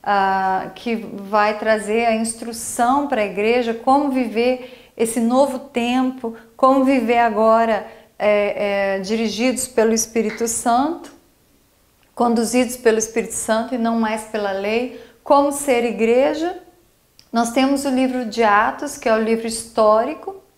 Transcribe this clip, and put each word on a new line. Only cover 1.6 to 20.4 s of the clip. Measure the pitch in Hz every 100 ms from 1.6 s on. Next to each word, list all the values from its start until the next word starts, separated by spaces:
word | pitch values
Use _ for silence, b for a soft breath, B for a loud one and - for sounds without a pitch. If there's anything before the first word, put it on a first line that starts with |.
| 220 214 202 220 233
a | 220
instrução | 226 - 226 226 - - 240 277 285
pra | 247 202
igreja, | 180 214 247 226
como | 226 - 277 294
viver | 254 233 208 240 254 - - - -
esse | 226 247
novo | 226 262 277 254
tempo, | - 240 240 247 254 254 226 226 B -
como | 262 269 262
viver | 269 220 240
agora, | 233 208 220 226 226 208 - B B _
é, | 208 208 202 - 202 202 196 196
é, |
dirigidos | 190 226 226 202 254 254 -
pelo | - 220
Espírito | 220 - 226 220 214 233
Santo, | - 247 240 294 339 - - _ _ _ _ _ _ _ _ _ -
conduzidos | 240 226 226 254 240 -
pelo | 233 220
Espírito | 220 233 226
Santo | - - 220 240 247
e |
não | 226 233
mais | 220 220
pela | - 220 202
lei, | 196 202 226 247 B B B
como | - 285 285
ser | 277 - 240
igreja. | 240 196 226 240 285 302 339 370 - _ _ _ _ _ _
Nós | 233 233
temos | 262 269 277
o | 277
livro | 254 262 254 233
de | 220
Atos, | 220 202 233 - 294 -
que | 240
é |
o | 220
livro | 220 226 226
histórico | 226 - - 214 220 254 311 - 392